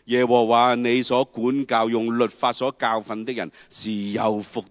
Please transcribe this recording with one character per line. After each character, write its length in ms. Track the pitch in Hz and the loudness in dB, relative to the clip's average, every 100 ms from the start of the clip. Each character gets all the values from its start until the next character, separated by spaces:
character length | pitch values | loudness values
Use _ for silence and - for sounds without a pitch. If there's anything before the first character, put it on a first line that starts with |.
| - | -2
耶 200 | 120 123 | 0 4
和 220 | 123 113 | 4 4
華 280 | 117 123 120 | 4 4 2
你 260 | 120 127 | 2 0
所 220 | 123 127 | 2 0
管 420 | 135 117 120 139 131 | 0 -2 -2 -2 0
教、 220 | 113 113 | 0 0
用 300 | 113 113 117 | 0 -2 0
律 80 | 113 | -2
法 240 | - 123 | 0 -2
所 240 | 117 131 - | -2 -4 -2
教 240 | 117 113 | -2 -2
訓 220 | 104 110 | -4 -10
的 80 | 110 | -8
人 180 | 117 80 - - | -8 -8 -12 -20
是 220 | - 107 | -12 -6
有 480 | 107 101 101 110 107 | -6 -4 -2 -2 -2
福 260 | 98 117 - | -6 -10 -10